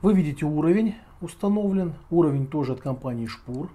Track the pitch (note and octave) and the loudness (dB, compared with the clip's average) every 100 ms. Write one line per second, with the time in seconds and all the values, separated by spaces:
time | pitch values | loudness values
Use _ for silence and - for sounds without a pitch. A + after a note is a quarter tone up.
0 | F#3+ G3 D3+ C#3 D3+ D3+ D#3+ F#3+ A3 G3+ | 4 4 2 0 -2 2 2 4 2 -2
1 | - - E3+ - G3+ G#3 G3+ F#3+ F3+ C#3+ | -14 -14 -14 -6 -2 0 0 0 -2 -6
2 | - E3+ E3 C#3 C3+ D3+ C3 B2+ C#3 B2+ | -2 2 4 2 -2 -2 -2 -4 -6 -6
3 | C3 A#2+ A#2 - - B2+ F3+ | -6 -6 -8 -10 -10 -8 -10